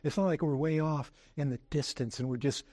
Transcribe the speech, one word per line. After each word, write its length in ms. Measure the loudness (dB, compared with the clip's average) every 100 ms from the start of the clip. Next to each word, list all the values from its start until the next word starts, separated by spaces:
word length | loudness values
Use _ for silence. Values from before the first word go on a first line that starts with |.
It's 120 | -2 2
not 100 | 2
like 140 | 2
we're 140 | 2
way 260 | 2 2 2
off 300 | 2 0 -4 -12 -12 -4
in 140 | -2
the 80 | -2 -2
distance 520 | -2 -2 -4 -4 -2
and 80 | -4
we're 80 | 0
just 280 | 0 -2 -6